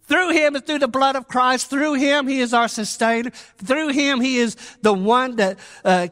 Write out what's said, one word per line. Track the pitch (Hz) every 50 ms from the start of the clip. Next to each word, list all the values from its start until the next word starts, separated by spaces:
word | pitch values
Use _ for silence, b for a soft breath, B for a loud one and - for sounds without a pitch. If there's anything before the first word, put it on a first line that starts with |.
| _
Through | - 277 349 370 349
him | 320 311 302 294 285
and | 277 -
through | - 302 285
the | 285 247
blood | 214 262 269 269 269
of | 269 247 _
Christ, | - 247 254 254 262 247 - -
through | 269 277 294 311 294
him, | 262 269 285 277 294 277
he | 254 269 269
is | 247 233
our | 240 233 233 214
sustainer. | - - 214 185 - - 233 226 233 226 240 254 B B B B B B
Through | 196 185 254 302 320 302
him, | 269 285 285 277 277 247
he | 240 269 262 240
is | 240 226 - B B B B B
the | - 214
one | 208 190 185 208 233 247 262 262 247
that, | 220 202 190 190 B B B B B B
uh, | - 185 180 180 175